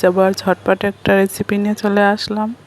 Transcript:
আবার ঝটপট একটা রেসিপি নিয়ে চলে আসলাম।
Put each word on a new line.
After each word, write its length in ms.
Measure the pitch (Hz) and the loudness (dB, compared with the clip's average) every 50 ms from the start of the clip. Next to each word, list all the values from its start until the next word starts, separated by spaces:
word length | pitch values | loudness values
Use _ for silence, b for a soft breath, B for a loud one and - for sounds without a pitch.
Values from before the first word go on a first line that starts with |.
| - | 2
আবার 240 | 185 180 190 190 190 190 - | 2 2 4 2 2 2 -2
ঝটপট 380 | - 202 180 - - - 190 190 - 202 | 0 -2 -2 -2 0 -2 0 0 0 -4
একটা 200 | 196 - - - 196 196 | -6 -4 -2 0 2 2
রেসিপি 360 | 190 196 - - 208 - 208 202 202 | 2 0 -2 -6 -4 -4 -2 -2 -2
নিয়ে 120 | 208 208 - - | -2 -4 -2 -2
চলে 200 | 208 196 208 202 202 202 | -2 0 2 2 2 2
আসলাম। 360 | 208 - - 208 214 214 220 240 - - | 0 -4 -6 -4 -4 -4 -6 -6 -10 -14